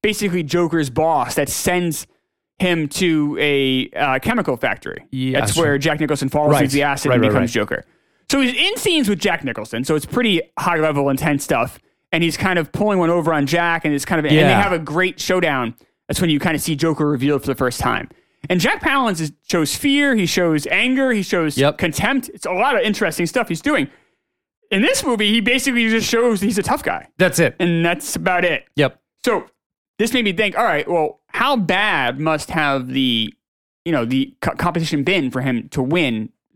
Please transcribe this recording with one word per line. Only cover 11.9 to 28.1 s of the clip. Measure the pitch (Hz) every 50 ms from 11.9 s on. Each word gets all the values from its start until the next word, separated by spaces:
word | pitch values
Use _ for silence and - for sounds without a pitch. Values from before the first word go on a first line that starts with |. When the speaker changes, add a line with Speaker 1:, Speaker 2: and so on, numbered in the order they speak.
| _ _ _ -
Speaker 1:
And | - 165 170
he's | 165 - -
kind | - 190 185 175
of | 151 -
pulling | - - 208 214 196 185
one | 170 165
over | 170 175 151 165 160
on | 147 139
Jack, | 131 165 170 170 170 165 160 -
and | 156
it's | 147 139 -
kind | - 175 160
of, | 151
and | 143 151
they | 156
Speaker 2:
Yeah. | 147 139 123 104
Speaker 1:
have | 101 196
a | 180 165
great | 156 135 147 180 185 185 - -
showdown. | - - 185 185 170 156 139 131 120 113 - _ _ _ _ _ _ -
That's | 147 -
when | 185 165
you | 151 139
kind | - 175 160
of | -
see | - 165 156
Joker | 139 165 165 147 - 151
revealed | 147 147 120 135 147 147 135
for | - 139
the | 127
first | - 135 123 - -
time. | 123 123 110 - - - - _ _ _ _ _ - 147
And | 180 180
Jack | 180 277 415 -
Palance | - 330 277 269 254 220 180 160
is, | 160 147 - _ _ -
shows | - 170 151 143 -
fear, | - - 277 277 285 285 277 247
he | 214 180
shows | 165 - 190 175 165 156 147 - -
anger, | 175 196 233 254 262 269 269 262
he | 233 202
shows | 175 - 202 175 160 151 - 131
Speaker 2:
Yep. | 139 147 151 -
Speaker 1:
contempt. | 180 165 - - 190 - - - - -
It's | - - -
a | 180
lot | 180 185 233 285 262
of | 196
interesting | 170 214 196 - 214 165 - - 175
stuff | 160 - 247 226 -
he's | 170 151
doing. | - 285 302 185 135 - - _ _ _ _ _ _ _ _ _ _ _ _ _ _ -
In | 196 190
this | 247 392 554 539 -
movie, | 277 233 208 214 202
he | 220 233
basically | 196 247 247 - - 269 240 240 226 220
just | 226 226 220 -
shows | 240 226 247 240 220 175
he's | 202 220 185 202
a |
tough | - - 262 302
guy. | - - 90 - - - _ -
Speaker 2:
That's | 185 175 - -
it. | 160 - - -
Speaker 1:
And | 170 175 170 165 165
that's | 170 175 - - -